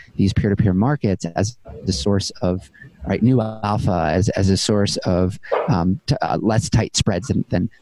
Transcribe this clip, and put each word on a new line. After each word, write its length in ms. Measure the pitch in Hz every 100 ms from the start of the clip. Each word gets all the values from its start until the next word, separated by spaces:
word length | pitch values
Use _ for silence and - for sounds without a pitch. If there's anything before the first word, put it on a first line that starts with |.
| - -
these 160 | 98
peer-to-peer 400 | - 107 101 101
markets 500 | 92 123 151 107 92
as 340 | 85 - 101 - - - -
the 80 |
source 380 | 90 104 98 - -
of, 280 | 90 92 - - - - -
right, 160 | -
new 160 | 123 127
alpha, 680 | 110 110 104 107 101 87 78
as, 160 | 90 107
as 200 | - 98
a 80 | 95
source 400 | - 104 101 -
of, 420 | 92 90 90 - - - -
um, 320 | 92 90 110 -
t-, 80 | -
uh, 160 | 82 78
less 280 | 95 110 -
tight 260 | 117 - -
spreads 320 | - 87 -
than, 180 | 101 -
than 200 | 87 113 -